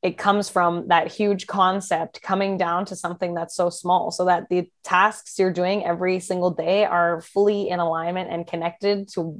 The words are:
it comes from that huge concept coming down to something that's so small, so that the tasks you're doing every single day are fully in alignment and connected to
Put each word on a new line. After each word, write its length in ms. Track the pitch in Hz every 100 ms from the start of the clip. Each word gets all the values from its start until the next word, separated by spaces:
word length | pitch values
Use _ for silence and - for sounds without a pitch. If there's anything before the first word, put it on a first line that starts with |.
it 160 | 190 175
comes 320 | 202 202 202
from 400 | 185 175 170 -
that 240 | 170 165
huge 340 | - 208 202 -
concept 720 | 196 185 190 190 165 165 -
coming 360 | - 190 196 190
down 260 | 175 170 196
to 100 | 185
something 380 | 175 175 175
that's 220 | 170 165 -
so 140 | 175
small, 420 | 175 180 180 -
so 140 | - 180
that 240 | 175 -
the 200 | 180 175 _
tasks 560 | - 180 208 214 - -
you're 140 | 185
doing 320 | 170 180 202 165
every 340 | 175 185 185
single 320 | - 180 180
day 320 | 165 160 196
are 380 | 208 175 170 165
fully 480 | - 196 208 208 202
in 100 | 180
alignment 500 | 165 160 170 185 185
and 160 | 170 170
connected 600 | 170 170 170 202 202 196
to 300 | - 165 156